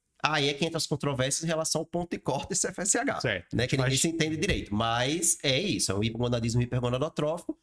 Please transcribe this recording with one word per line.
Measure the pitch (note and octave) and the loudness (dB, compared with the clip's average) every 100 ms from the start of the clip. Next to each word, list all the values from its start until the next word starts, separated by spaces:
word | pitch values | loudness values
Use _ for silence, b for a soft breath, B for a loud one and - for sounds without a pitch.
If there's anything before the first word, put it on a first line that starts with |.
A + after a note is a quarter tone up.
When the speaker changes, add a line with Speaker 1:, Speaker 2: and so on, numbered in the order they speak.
| _ _ | _ _
Speaker 1:
Aí | D3 D3+ C#3+ | -2 2 0
é | |
que | D3 | 0
entra | E3 D#3+ | -2 -2
as | - | -2
controvérsias | D3 C#3+ C3 C3 - | -2 -2 0 0 0
em | E3 | -2
relação | D#3+ D#3+ D#3+ | -2 0 -2
ao | D#3+ | -2
ponto | F3 F3 | -4 -4
de | - | -4
corte | - B2+ - | -2 -2 0
desse | E3+ - | -2 -2
F | - | -2
S | G3+ B3+ | 0 2
H, | C4+ - | 2 0
Speaker 2:
Certo. | B2+ G2 - A2+ | 0 -2 -2 -2
Speaker 1:
né, | B2 | 0
que | C3+ | 2
ninguém | B2+ | 2
Speaker 2:
Mas | C3+ | 2
Speaker 1:
se | E3 | 2
entende | E3 D#3 D#3 | 2 0 0
direito. | F#3 A2+ E2+ | 0 0 0
Mas | G#2 A2+ A#2 B2+ E3+ E3+ - | 0 0 2 0 2 2 2
é | D3 C3 | 2 2
isso, | G3+ G#2+ - | 2 0 0
é | |
um | G2 | 0
hipogonadismo | A2 A2+ A#2+ A#2+ A#2 A#2 | 0 0 0 0 0 0
hipergonadotrófico | B2 B2+ B2 B2+ D3+ - D3+ E3 - D#4 | 0 0 0 0 -2 -2 -2 -2 -6 -12